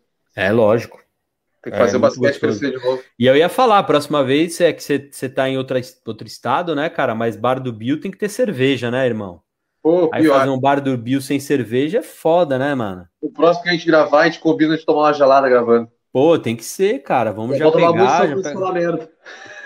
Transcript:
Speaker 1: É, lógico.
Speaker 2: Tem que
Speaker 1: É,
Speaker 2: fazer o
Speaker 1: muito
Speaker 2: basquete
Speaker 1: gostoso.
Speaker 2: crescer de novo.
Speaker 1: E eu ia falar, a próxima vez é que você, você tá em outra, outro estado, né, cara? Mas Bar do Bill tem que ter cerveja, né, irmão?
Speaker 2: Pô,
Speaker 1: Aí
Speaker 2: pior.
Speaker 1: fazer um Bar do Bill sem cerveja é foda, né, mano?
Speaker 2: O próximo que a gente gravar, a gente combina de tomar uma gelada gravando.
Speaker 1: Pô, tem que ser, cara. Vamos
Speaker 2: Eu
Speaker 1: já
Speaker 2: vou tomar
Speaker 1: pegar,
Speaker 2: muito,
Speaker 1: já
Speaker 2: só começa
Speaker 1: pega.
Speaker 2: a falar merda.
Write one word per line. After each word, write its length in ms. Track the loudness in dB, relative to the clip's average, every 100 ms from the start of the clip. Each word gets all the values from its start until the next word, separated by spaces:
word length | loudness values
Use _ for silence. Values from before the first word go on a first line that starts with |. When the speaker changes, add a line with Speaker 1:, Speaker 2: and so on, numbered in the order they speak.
| _ _ _ -4
Speaker 1:
É, 160 | 0
lógico. 480 | 4 4 2 -2 -18 _ _ _ _ _ _
Speaker 2:
Tem 100 | -8
que 60 | 0
Speaker 1:
É, 40 |
Speaker 2:
fazer 160 | 2 2
o 20 |
Speaker 1:
muito 200 | 0 2
Speaker 2:
basquete 220 | -2 0
Speaker 1:
gostoso. 180 | -4 -2
Speaker 2:
crescer 200 | -4 -4
de 40 |
novo. 200 | -4 -6 -8 0
Speaker 1:
E 60 | 4
eu 80 | 4
ia 100 | 4
falar, 300 | 2 2 4
a 40 |
próxima 400 | 2 0 0 -2
vez 360 | 2 0 0 0
é 140 | 0
que 80 | 0
você, 260 | -4 -4 -4
você 180 | -10 -8
tá 180 | -4 -2
em 100 | -2
outra, 220 | -2 -4 -4 _ -14
outro 220 | -14 -14
estado, 480 | -10 -4 -2 -2 -4
né, 140 | -4
cara? 240 | -2 -4
Mas 220 | -2 -4 -2
Bar 240 | -2 -2
do 100 | -4
Bill 280 | -8 -4 -4
tem 100 | -6
que 80 | -8
ter 120 | -8
cerveja, 600 | -2 -2 0 0 0 -2
né, 160 | -2 -2
irmão? 380 | -2 -8 -14 _ _ _ _
Speaker 2:
Pô, 280 | 0 2 2
Speaker 1:
Aí 100 | 2
Speaker 2:
pior. 140 | 2 4
Speaker 1:
fazer 100 | 2
um 100 | 0
Bar 220 | 0 0
do 160 | -2 -4
Bill 240 | -2 -4
sem 180 | -2 -6
cerveja 600 | -2 -4 -2 -2 -2 -4
é 40 |
foda, 540 | -6 -4 0 2 2 0
né, 160 | -2 -2
mano? 320 | -6 -8 -16 -12
Speaker 2:
O 120 | -12
próximo 320 | -2 0 0
que 60 | -2
a 40 |
gente 120 | -4 2
gravar, 360 | 2 4 2
a 40 | 2
gente 140 | 0
combina 380 | -2 0 0 -2
de 80 | 0
tomar 160 | 2
uma 100 | 2
gelada 340 | 4 4 4 4
gravando. 420 | 2 4 0 0 _ _
Speaker 1:
Pô, 260 | 0 4 2
tem 180 | 0 -6
que 80 |
ser, 360 | -8 -2 -2 -2
cara. 320 | -2 0 0
Vamos 220 | -4 -4
Speaker 2:
Eu 60 | 0
Speaker 1:
já 40 | 2
Speaker 2:
vou 80 |
tomar 180 | 4 2
Speaker 1:
pegar, 100 | 4
Speaker 2:
muito, 80 | 2
Speaker 1:
já 60 | 2
Speaker 2:
só 80 | 0
começa 160 | -2
Speaker 1:
pega. 140 | -6 -6
Speaker 2:
a 20 |
falar 120 | -4
merda. 380 | -2 -2 -4 -8 _ -20 -20 -20 -18